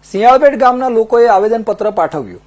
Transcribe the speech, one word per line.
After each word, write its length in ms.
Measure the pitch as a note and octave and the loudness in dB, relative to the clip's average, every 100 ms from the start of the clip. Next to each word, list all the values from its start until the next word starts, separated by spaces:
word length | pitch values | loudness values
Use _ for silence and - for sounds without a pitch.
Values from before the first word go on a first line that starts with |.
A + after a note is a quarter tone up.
| - | -10
સિયાળબેટ 440 | G3 A#3 C4 D4 A#3 | 0 2 4 2 2
ગામના 340 | B3+ B3+ B3+ | 0 0 -2
લોકોએ 380 | A3+ A3 A#3 A#3 | -2 0 2 2
આવેદનપત્ર 640 | G3 G#3+ A3+ A3 G3 G#3+ | 2 0 -2 -4 -4 -4
પાઠવ્યું. 500 | G3+ D#3+ D#3+ G#2+ F2+ | -4 -4 -6 -12 -16